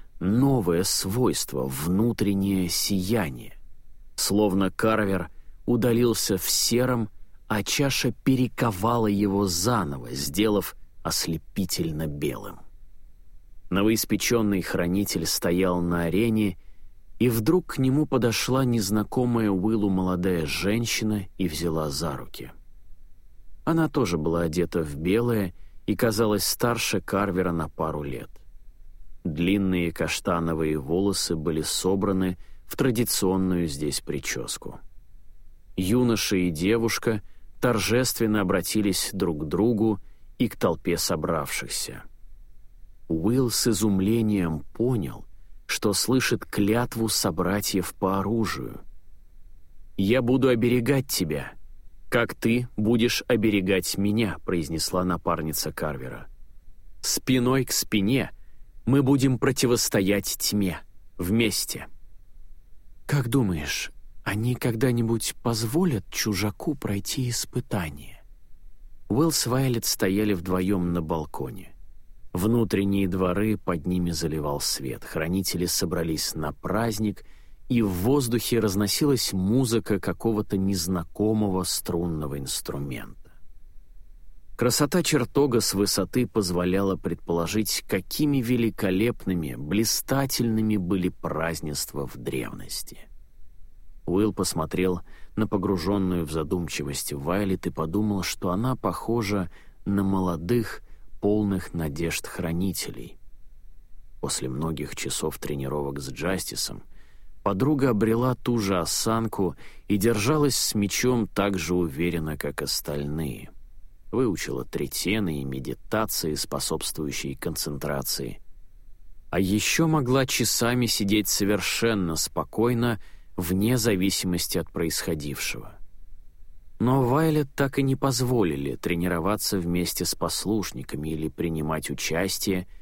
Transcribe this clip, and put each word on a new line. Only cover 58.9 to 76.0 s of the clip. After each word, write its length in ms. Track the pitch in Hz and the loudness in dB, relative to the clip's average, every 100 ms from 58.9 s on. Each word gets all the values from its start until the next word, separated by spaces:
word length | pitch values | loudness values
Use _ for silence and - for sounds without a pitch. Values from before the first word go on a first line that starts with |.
| 139 | 4
будем 380 | 131 139 135 123 | 6 6 4 4
противостоять 960 | 135 131 120 120 - 107 98 101 - - | 2 2 4 4 4 2 4 2 0 -2
тьме, 400 | - 104 95 80 - - - - | 0 2 0 -2 -8 -18 -14 -6
вместе». 720 | 90 113 110 - - - - - - - - - - - - - - - - | 0 2 2 0 -4 -6 -10 -14 -14 -16 -16 -16 -14 -14 -16 -16 -16 -14 0
«Как 220 | 147 117 | 0 4
думаешь, 640 | 135 104 82 69 - - - - - | 2 2 0 -2 -4 -6 -10 -14 -10
они 320 | - 101 120 | -4 0 0
когда-нибудь 800 | 123 127 110 131 120 113 117 - - | 0 0 2 2 2 2 0 -2 -4
позволят 640 | 120 110 113 147 185 107 - | -2 0 0 2 2 2 -2
чужаку 680 | - 110 95 104 - - 143 | -2 0 0 0 -2 -4 -2
пройти 520 | 104 101 - - 123 | -2 -2 -2 -2 -2
испытание?» 920 | 117 - 123 - 107 80 71 69 - - - - - - - - - - | -2 -4 -4 -2 -2 -2 -6 -12 -14 -16 -20 -16 -16 -14 -14 -14 -10 0
Уилл 240 | 110 165 | 4 4
с 160 | - - | 2 2
Вайлет 360 | 127 131 117 | 2 2 2
стояли 480 | - - 98 98 107 | 0 2 2 4 2
вдвоем 600 | 95 87 92 92 98 87 | 2 0 0 2 2 2
на 100 | 87 | 0
балконе. 720 | 78 82 76 - 65 - - - - - - - - | 0 -2 -2 -6 -6 -8 -14 -14 -16 -16 -16 -14 -8
Внутренние 760 | 92 107 120 110 98 98 98 95 | 0 2 4 4 2 4 4 2
дворы 480 | 92 92 90 110 104 | 2 2 2 2 0
под 300 | - 85 87 | 0 -2 0
ними 260 | 90 87 | 0 0
заливал 480 | 80 80 78 73 71 | 0 -2 -2 -2 -2
свет. 440 | - - 65 58 | -2 -4 -4 -8
Хранители 640 | - 85 80 95 90 85 87 | -6 -4 0 0 0 0 0
собрались 680 | - 87 85 | 0 0 0